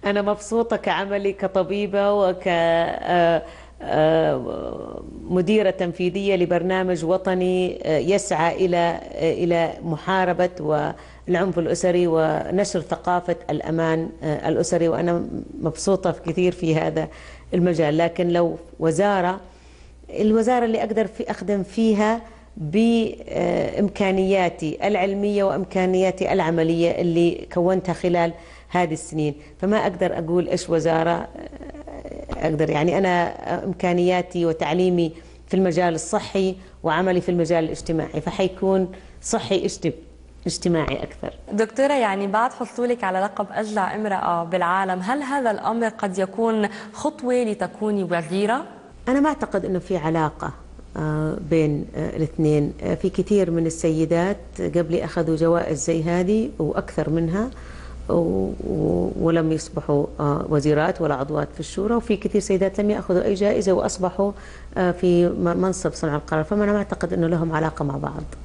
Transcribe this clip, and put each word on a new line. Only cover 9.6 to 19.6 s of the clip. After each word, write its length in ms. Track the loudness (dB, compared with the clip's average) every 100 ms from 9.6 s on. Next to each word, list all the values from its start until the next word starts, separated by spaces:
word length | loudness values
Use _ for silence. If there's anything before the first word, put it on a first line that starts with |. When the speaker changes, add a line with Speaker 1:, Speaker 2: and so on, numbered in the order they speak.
| 0 -2
Speaker 1:
محاربة 680 | -6 -6 -2 0 2 2 0 -2
والعنف 1000 | -2 0 -2 -6 -14 -18 -2 0 2 0
الأسري 480 | 0 0 2 2 4
ونشر 760 | 4 2 0 0 0 0 -2
ثقافة 540 | -4 -6 0 0 0 -4 -2
الأمان، 600 | -4 -2 0 2 0 -2 -6
آه، 260 | -4 -2 0
الأسري، 380 | 0 0 2 2
وأنا 360 | 0 0 0 -2 -8 -10 -6
مبسوطة 500 | -6 -4 0 2 0
كثير 400 | -4 -4 0 0
في 240 | 0 0 0
هذا 320 | 0 -2 -4 -8 -20 -20 -4
المجال. 440 | 0 2 2 2 4
لكن 300 | 0 2 0
لو 280 | 2 2 0 -12 -2
وزارة، 600 | -2 2 2 2 0 -2 -8 -20